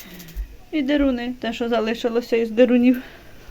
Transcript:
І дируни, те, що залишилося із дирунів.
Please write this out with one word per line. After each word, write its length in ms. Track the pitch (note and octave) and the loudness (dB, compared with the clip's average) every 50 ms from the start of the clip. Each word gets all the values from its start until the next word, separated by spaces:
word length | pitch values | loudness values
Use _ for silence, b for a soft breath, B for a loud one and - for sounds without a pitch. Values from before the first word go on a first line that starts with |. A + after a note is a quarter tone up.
| B F3+ F3+ F3+ F3 E3 E3+ B B B B B - - | B -20 -20 -20 -20 -14 -10 B B B B B -16 -6
І 100 | F4 D#4 | -4 -4
дируни, 520 | C4+ B3+ D4 D4 C#4+ C4+ B3+ A#3+ A#3+ B3 B3 - | 0 0 2 2 2 2 0 0 -4 -8 -8 -6
те, 140 | - A3+ A3+ | -6 -8 -6
що 160 | - B3 A#3 | -4 -2 0
залишилося 680 | A#3+ A3 G#3+ A3+ A#3 A3+ - A#3+ A3+ A#3+ A#3 - B3 | 0 0 0 -2 -4 -2 -4 -2 -2 -2 -2 0 0
із 160 | A#3 A#3 A3+ | 0 0 0
дирунів. 500 | G#3+ A3+ B3+ A3+ B3 B3 A#3+ B3+ B3+ B3 B B B B B B B B B B | 4 4 4 6 6 4 6 4 4 2 B B B B B B B B B B